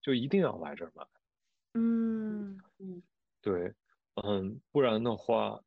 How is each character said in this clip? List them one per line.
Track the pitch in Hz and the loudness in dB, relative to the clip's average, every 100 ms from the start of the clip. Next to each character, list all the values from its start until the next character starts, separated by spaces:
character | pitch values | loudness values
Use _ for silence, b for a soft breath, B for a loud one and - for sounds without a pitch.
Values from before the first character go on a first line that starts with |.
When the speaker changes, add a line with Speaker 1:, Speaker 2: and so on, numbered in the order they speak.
Speaker 1:
就 | - | 2
一 | 127 135 | 0 4
定 | 196 | 2
要 | 156 87 | 2 0
来 | - 71 | -8 -10
这 | |
儿 | 85 | -12
买。 | - - _ _ _ _ _ _ | -14 -18 _ _ _ _ _ _
Speaker 2:
嗯。 | 226 226 233 226 220 214 214 202 196 - _ | 0 2 4 2 0 -4 -6 -8 -12 -18 _
Speaker 3:
嗯。 | 190 180 - _ _ _ | -14 -14 -16 _ _ _
Speaker 1:
对， | - 90 90 - _ _ _ - | -2 -2 -2 -8 _ _ _ -8
嗯， | 104 101 95 - _ | -2 0 -2 -8 _
不 | 147 | 4
然 | 131 110 | 4 4
的 | 120 107 | 2 -2
话 | - 113 104 107 | 0 2 2 -4